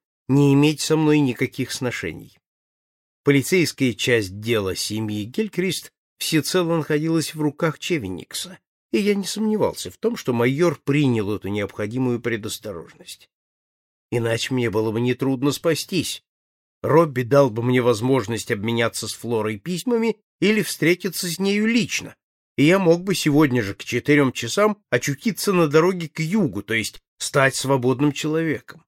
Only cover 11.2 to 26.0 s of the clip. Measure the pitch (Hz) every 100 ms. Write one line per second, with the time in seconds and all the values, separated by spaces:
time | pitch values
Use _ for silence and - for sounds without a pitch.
11.2 | 98 101 95 104 98 - 107 123 127 120
12.2 | 120 110 107 - 107 85 - - - -
13.2 | _ _ _ _ _ _ _ _ - 123
14.2 | 113 117 - 127 117 101 110 110 123 123
15.2 | 135 135 143 131 170 151 - 180 - -
16.2 | _ _ _ _ _ - 117 147 165 127
17.2 | 117 139 135 110 120 127 120 113 127 135
18.2 | 101 113 - 110 110 117 113 - 107 -
19.2 | 113 113 107 107 170 180 254 233 226 214
20.2 | _ - 190 214 175 - 160 185 196 -
21.2 | 180 165 196 202 220 240 180 - - -
22.2 | _ _ _ - 147 190 180 175 190 180
23.2 | 156 143 151 123 101 98 - 120 - 147
24.2 | 135 - 113 - 214 208 - 123 - 139
25.2 | 226 175 - 185 160 151 175 180